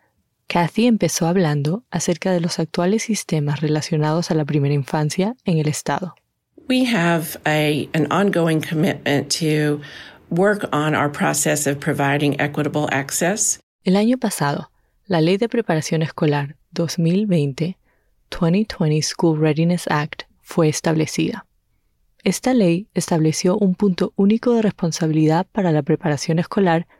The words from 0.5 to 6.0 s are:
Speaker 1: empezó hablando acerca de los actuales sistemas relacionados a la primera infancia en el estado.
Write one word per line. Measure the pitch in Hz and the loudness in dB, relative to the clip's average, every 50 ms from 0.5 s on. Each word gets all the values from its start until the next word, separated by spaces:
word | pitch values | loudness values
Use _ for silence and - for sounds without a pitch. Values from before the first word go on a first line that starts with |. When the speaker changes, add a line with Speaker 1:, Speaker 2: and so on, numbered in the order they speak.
| - 175 170 156 - 214 233 | 0 0 0 0 0 2 2
Speaker 1:
empezó | 247 226 202 180 160 - - 175 | 2 2 2 2 0 0 0 0
hablando | 165 175 196 175 151 147 147 139 151 175 233 - - | 0 2 2 2 2 2 0 0 -2 -4 -4 -6 -6
acerca | - 160 - - 175 - - 190 | -6 -4 -2 -2 -2 -2 -2 -2
de | 185 175 | 0 0
los | 165 170 - | 0 -2 -2
actuales | - 165 - - 180 175 185 214 226 - | -4 -6 -4 -2 -2 0 0 0 0 -2
sistemas | - 208 - - - 170 156 147 147 147 135 | -2 -4 -4 -4 -4 -2 -2 0 -2 -2 -2
relacionados | 156 147 151 151 - - 165 151 151 151 156 175 170 - | -2 0 0 -2 -2 -2 -2 0 0 0 0 0 0 0
a | 165 | 0
la | 156 151 | -2 0
primera | 139 151 151 139 139 147 | 0 0 0 2 2 0
infancia | 143 131 - - 156 151 147 - - 185 220 247 _ - | -2 -2 -2 -2 -2 -2 -2 -2 -2 -2 -2 -4 _ -4
en | 196 165 | -2 0
el | 156 151 | 0 0
estado. | 151 143 - - - 143 - | 0 -2 -4 -4 -4 -4 -4